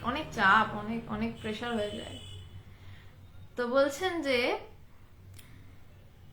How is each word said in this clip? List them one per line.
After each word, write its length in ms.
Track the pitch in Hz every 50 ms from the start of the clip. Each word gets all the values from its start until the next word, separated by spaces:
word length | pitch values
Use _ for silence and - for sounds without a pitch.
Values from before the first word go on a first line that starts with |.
| -
অনেক 220 | 233 247 294 311 -
চাপ, 440 | - 233 208 190 196 220 214 - -
অনেক, 360 | 208 208 214 233 226 226 -
অনেক 300 | 214 214 220 233 233 -
প্রেশার 340 | - 226 214 214 240 240 233
হয়ে 160 | 220 208 208
যায়। 280 | 208 - - - - - - - - - - - - - - - - - - - - - - - - - - - - - - - -
তো 120 | - 240 240
বলছেন 540 | 240 277 277 285 277 - 370 370 349 339
যে 360 | 285 277 262 240 247 277 392 - - - - - - - - - - - - - - - - - - - - - - - - - - - - - - - - - - -